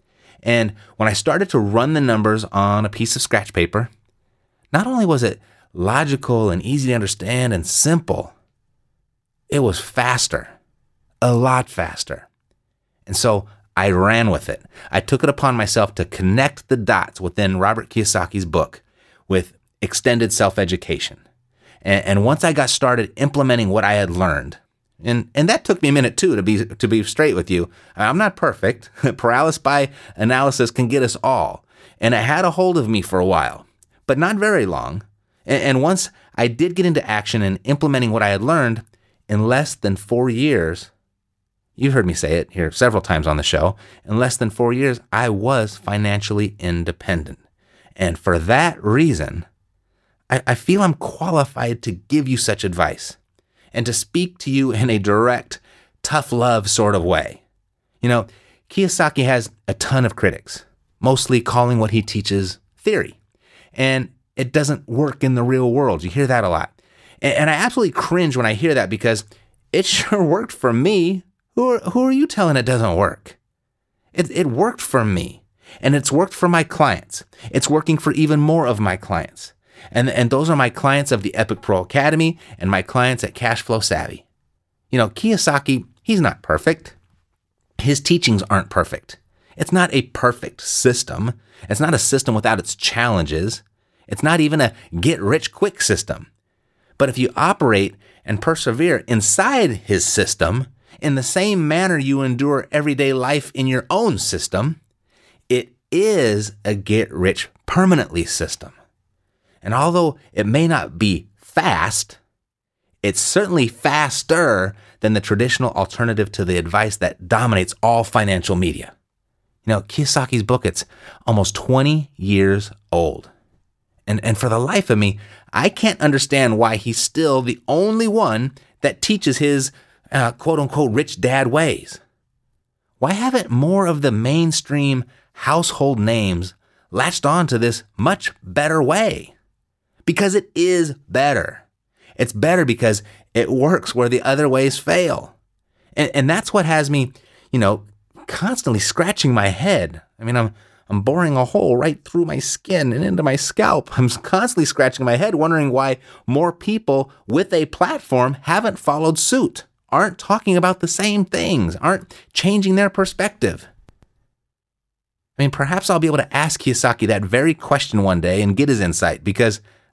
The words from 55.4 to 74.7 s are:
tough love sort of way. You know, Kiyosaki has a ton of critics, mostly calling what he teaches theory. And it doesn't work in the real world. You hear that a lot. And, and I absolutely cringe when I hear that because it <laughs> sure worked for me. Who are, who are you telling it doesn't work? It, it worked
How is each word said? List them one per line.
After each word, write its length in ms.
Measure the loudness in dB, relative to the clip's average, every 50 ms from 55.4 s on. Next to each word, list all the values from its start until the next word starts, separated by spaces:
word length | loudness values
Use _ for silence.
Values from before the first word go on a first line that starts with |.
| -4 -10 -18 -20 _ _ _ _ _ _ _ _
tough 280 | -6 -2 -2 -2 -2 -2
love 380 | -2 0 2 2 2 0 0 0
sort 260 | 0 2 2 2 2
of 80 | 2
way. 380 | 0 0 0 0 -2 -4 -8 -16 _ _ _ _ _ _ _ _ _ _ _ _
You 80 | -2 0
know, 160 | 0 0 -2 -6 -12 _ _ _ _ _ _ -6
Kiyosaki 560 | -2 0 0 0 2 0 0 0 0 0 0
has 260 | 2 2 0 -2 -6 -12 _ _
a 60 | -8
ton 320 | -6 -6 -4 0 0 2 2
of 100 | 0 0
critics, 520 | -2 -2 -2 -2 -4 -10 -16 -18 -18 -20 _ _ _ _ _ _ -2
mostly 400 | 0 2 2 2 2 2 0 0
calling 380 | 0 0 0 2 2 2 2 0
what 140 | 0 0
he 100 | 0 -2
teaches 560 | -2 -2 -4 -6 -4 -2 -2 -2 -2 -4 -8 -12 _ _ _
theory. 420 | _ -2 -2 0 0 -2 -4 -10 _ _ _ _ _ _ _ _ -20 _ _
And 380 | _ -2 0 0 0 0 -2 -6 _ _ _ _ -6
it 160 | -6 -2 0
doesn't 340 | 0 0 2 0 -2 -4 -6
work 380 | -4 -2 0 0 0 0 0 0
in 120 | 2 2
the 60 | 2
real 300 | 2 2 2 2 2 2
world. 320 | 2 2 2 2 0 0 -4
You 60 | -4
hear 160 | -2 0 0
that 180 | 2 2 2 2
a 60 | 2
lot. 320 | 0 -2 -4 -6 _ _ _ _ _ _ _ -20 -8 -4
And, 100 | -2 0
and 180 | 0 2 2 2
I 40 | 2
absolutely 380 | 2 0 0 0 0 0 0
cringe 440 | -2 -4 -4 0 0 0 0 0 0
when 80 | 0 0
I 80 | 0
hear 220 | 0 0 0 0 2
that 160 | 0 0 -2
because 340 | -2 -2 0 0 0 0 -4 -12 -18 _ _ _ _ _ _ _
it 140 | -2 -2 0
<laughs> 0 |
sure 360 | 0 -2 -2 -2 0 0 2
worked 300 | 2 2 2 0 -2 -6
for 220 | -6 -2 0 0 2
me. 480 | 2 2 2 2 2 2 0 -2 -4 -8 _ _ _ _ _ -4
Who 140 | -2 0 0
are, 100 | 0 -2
who 220 | -2 -2 0 0 2
are 80 | 2
you 140 | 2 2 0
telling 300 | 0 0 0 2 2 2
it 80 | 2 2
doesn't 320 | 0 0 2 2 2 2
work? 420 | 2 2 0 -2 -6 -16 -20 -20 _ _ _ _ _ _ _ _ _ _ _ _ _ _ _ -4
It, 160 | -4 -4 -2
it 160 | -2 -2 -2
worked 340 | 0 0 0 0 -2